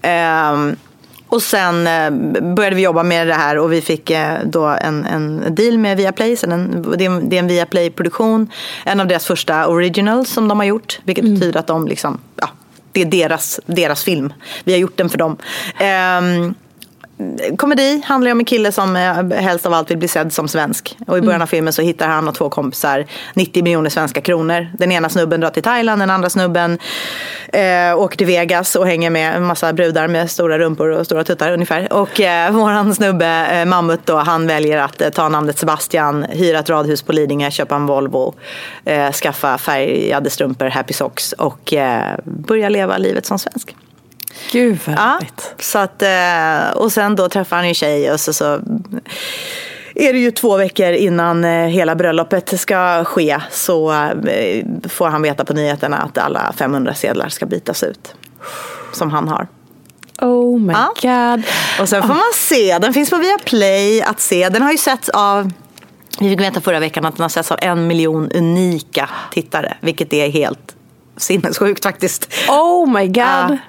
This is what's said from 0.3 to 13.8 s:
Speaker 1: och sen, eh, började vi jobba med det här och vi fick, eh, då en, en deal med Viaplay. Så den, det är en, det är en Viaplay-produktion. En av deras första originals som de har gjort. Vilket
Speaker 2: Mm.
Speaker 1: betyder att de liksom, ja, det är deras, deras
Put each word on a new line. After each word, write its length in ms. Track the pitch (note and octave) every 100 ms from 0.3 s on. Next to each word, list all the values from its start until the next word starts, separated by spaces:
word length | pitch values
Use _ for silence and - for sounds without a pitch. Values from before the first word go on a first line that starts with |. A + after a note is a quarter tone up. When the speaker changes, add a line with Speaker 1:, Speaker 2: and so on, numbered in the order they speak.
| D#3+ D3+ D3 D3 C#3 - - - - -
Speaker 1:
och 140 | A#3
sen, 440 | - G#3 F3+ E3+ E3+
eh, 240 | E3 D#3 C#3 D#3 - E3+
började 220 | F3+ G3+ F#3+
vi 60 |
jobba 200 | F#3 E3
med 240 | F3 E3+ E3
det 80 |
här 240 | D#3 D3 D3+
och 140 | D#3+
vi 80 | E3
fick, 300 | D#3 D#3 -
eh, 280 | D#3+ D#3 D#3+
då 200 | D3+ D#3+ D3+
en, 380 | C#3+ D#3 D3+
en 500 | - D#3+ D3+ D#3 -
deal 240 | D#3+ A#3 A#3
med 180 | G#3+ G3
Viaplay. 400 | F#3+ F#3+ A3 A#3+
Så 100 | F3+
den, 400 | F3 F3+ F3 E3 F3
det 60 |
är 60 | F#3+
en, 180 | F3+ -
det 80 | F#3
är 40 |
en 60 | F3+
Viaplay-produktion. 1040 | F3 E3+ F3 E3+ - E3+ - A3 A3 A3 - - -
En 160 | - G3+
av 60 | F#3
deras 200 | E3+ -
första 400 | E3+ - D#3 D#3+
originals 640 | E3+ F3+ E3+ G3+ A#3+ B3+
som 180 | - A3
de 100 | G#3
har 80 | G3+
gjort. 340 | A3 - -
Vilket 200 | - F#3
Speaker 2:
Mm. 100 | A3
Speaker 1:
betyder 260 | G3+ F3 E3
att 60 | D#3+
de 220 | D#3+ D#3
liksom, 320 | D3+ D3+ C3+ - -
ja, 120 | D3 - _ - -
det 80 | F#3+
är 40 | E3
deras, 540 | F3+ D#3 D#3+ - - -
deras 380 | F3